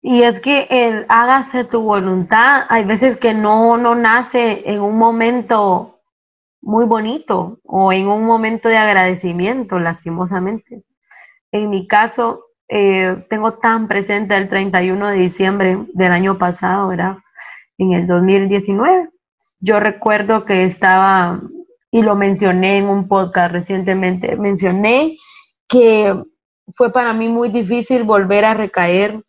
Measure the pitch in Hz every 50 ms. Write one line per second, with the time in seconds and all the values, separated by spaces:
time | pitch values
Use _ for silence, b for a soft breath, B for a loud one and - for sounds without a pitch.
0 | - 247 254 240 240 233 233 233 - 262 285 277 269 - - 254 240 233 220 214
1 | 214 214 226 226 233 247 262 269 254 262 - 254 240 240 - 233 220 220 208 196
2 | 185 190 185 185 180 180 - 220 233 262 285 269 262 - 226 226 214 196 220 214
3 | 254 262 233 - - 233 220 220 214 208 214 220 226 233 233 233 240 233 233 240
4 | 233 220 226 240 247 - - 247 240 226 208 - - - 208 208 202 202 214 220
5 | 226 233 233 226 226 233 247 247 226 - 233 220 208 196 185 - - - _ _
6 | _ _ _ _ _ _ _ _ _ _ _ _ - - 208 220 240 226 226 220
7 | 214 220 247 311 - - 214 185 175 170 226 _ _ - - 190 190 190 185 190
8 | 190 196 202 214 220 226 226 226 226 220 226 226 - 226 226 220 214 214 202 190
9 | 185 185 185 180 - 180 170 175 180 202 247 269 240 190 196 180 170 170 170 -
10 | _ 170 165 170 180 175 196 185 180 190 226 220 _ _ 240 220 _ _ _ _
11 | b b b b b b b b b _ - 208 214 208 202 190 185 196 - 208
12 | 220 226 - - 240 233 226 - _ _ _ _ _ _ 208 208 202 196 190 190
13 | 185 185 185 180 - _ 220 214 214 226 220 220 - 226 226 226 220 202 208 202
14 | 196 196 208 202 214 196 208 196 196 196 - 196 196 196 185 185 180 185 185 202
15 | 202 208 202 190 185 180 180 - 190 190 196 202 196 185 185 196 214 - - 185
16 | 185 180 180 175 190 196 196 190 185 180 175 - 185 185 185 196 202 185 185 170
17 | 175 185 196 196 _ B B B B B B B B B _ - 190 185 180 175
18 | 175 175 180 175 180 190 196 196 196 196 202 202 196 202 196 196 233 320 381 370
19 | 349 330 _ _ _ _ _ _ _ _ _ _ 190 190 220 208 208 214 202 202
20 | - 214 214 208 202 202 220 220 220 - 202 185 180 185 180 - - 190 185 185
21 | 190 196 190 190 180 175 175 185 - - - - - _ _ _ _ _ - 226
22 | 220 214 202 196 202 196 196 196 202 190 180 185 185 190 196 196 196 202 196 202
23 | 190 196 202 196 190 180 185 185 175 175 170 175 175 - 196 190 185 190 190 190
24 | 190 180 185 180 185 - - - 208 202 202 175 185 185 180 190 208 220 233 262
25 | 302 320 320 B B B B B B B B _ _ _ - 254 240 226 220 214
26 | 214 202 196 - - - _ _ _ _ _ _ _ - - - 247 233 - 254
27 | 240 233 220 220 226 226 233 233 240 240 202 240 220 180 233 240 233 - 262 247
28 | 233 214 220 202 196 185 202 208 208 220 220 214 214 196 - 185 175 175 175 185
29 | 202 208 214 220 214